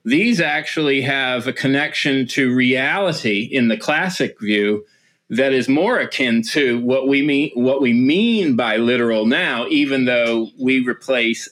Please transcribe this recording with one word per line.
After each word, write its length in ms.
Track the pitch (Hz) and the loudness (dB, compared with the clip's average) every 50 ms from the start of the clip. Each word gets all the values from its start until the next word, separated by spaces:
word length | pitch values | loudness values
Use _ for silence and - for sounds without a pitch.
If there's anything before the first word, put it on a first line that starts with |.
| - | -2
these 340 | 113 135 165 214 240 233 175 | 0 2 2 2 2 2 0
actually 640 | 170 147 147 156 151 - - 160 151 143 139 135 | 0 -2 -2 -4 -6 -6 -4 -2 0 0 0 0
have 460 | 123 143 139 135 131 127 127 123 110 | 0 -2 -2 -2 -2 -2 -2 -4 -4
a 60 | 131 117 | -6 -6
connection 760 | - - 135 135 143 151 147 - - - 147 135 135 131 | -2 0 0 0 0 0 -2 -4 -2 -2 0 0 0 -2
to 280 | 127 - 147 135 123 123 | -2 -2 0 0 2 2
reality 920 | 127 127 123 131 127 131 147 165 196 202 175 156 - - 113 101 101 117 - | 2 2 2 2 2 0 -2 0 0 0 -2 -2 -2 -2 -2 0 0 -2 -2
in 160 | 139 135 120 | 0 2 2
the 100 | 117 110 | 2 2
classic 640 | 110 - - 151 156 185 185 180 - 135 - - - | 0 -2 -2 -2 0 0 -2 -2 -2 -4 -4 -4 -6
view 460 | 107 101 107 104 101 104 107 107 - _ _ _ _ _ _ _ _ - | -4 0 0 2 2 0 0 -2 -4 _ _ _ _ _ _ _ _ -6
that 220 | 113 117 135 135 | -2 0 2 2
is 160 | 135 131 117 | 2 0 2
more 320 | 135 135 151 180 233 247 175 | 2 2 2 2 2 0 -2
akin 420 | 127 - - - 135 123 113 117 113 - | -2 -4 -4 -2 0 0 0 0 0 -2
to 280 | - 156 139 123 120 120 | -2 0 0 0 0 -2
what 260 | 120 123 131 135 135 | 0 0 0 0 2
we 140 | 135 139 139 | 2 2 2
mean, 300 | 143 151 139 139 151 - - | 2 0 0 0 -2 -2 -2
what 260 | 123 120 131 139 139 | 0 0 0 2 2
we 100 | 139 120 | 2 2
mean 640 | 117 120 127 135 156 190 226 233 226 214 185 147 123 | 2 2 2 2 2 2 2 2 2 0 0 0 0
by 220 | 117 123 110 107 | 0 0 0 0
literal 480 | 113 120 120 123 120 120 117 113 110 107 | 0 2 2 2 2 0 0 0 2 2
now, 420 | 117 139 170 180 156 127 117 123 | 2 2 0 0 -2 -4 -4 -4
even 380 | - 160 143 147 139 135 131 127 | 0 0 0 0 0 0 0 0
though 440 | 123 123 120 117 117 113 113 113 104 _ | 2 2 2 2 0 0 -2 -2 -4 _
we 220 | - 127 127 131 131 | -4 -2 0 0 2
replace 680 | 123 120 110 - - - 131 120 113 113 113 - - - | 0 -2 -4 -6 -4 -2 0 0 0 0 -2 -4 -8 -8